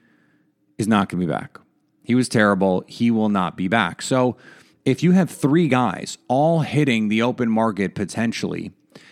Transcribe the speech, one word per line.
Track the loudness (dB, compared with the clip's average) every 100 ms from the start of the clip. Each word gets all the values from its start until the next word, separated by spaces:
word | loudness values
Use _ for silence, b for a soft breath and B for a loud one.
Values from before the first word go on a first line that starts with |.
| b b b b b _ _ -6
is | 0
not | 0 0
gonna | -2
be | -4
back. | -4 -8 -18 _ _ _ _
He | -2 0
was | 2
terrible. | 2 4 4 2 0 -4
He | -2 0
will | 2 0
not | 0 -2 -4
be | -2
back. | 0 0 -4
So | -2 0 0 -2 B B B B -2
if | 2
you | 4
have | 4 2
three | 0 0 2 2
guys | 2 0 -4 -10 -12 -4
all | 0 2 0
hitting | 0 0 2 0 0
the | 0
open | 0 -2 -2
market | 0 0 0 -4
potentially, | -4 -6 -4 -4 -4 -6 -6 -10 -16 _ B B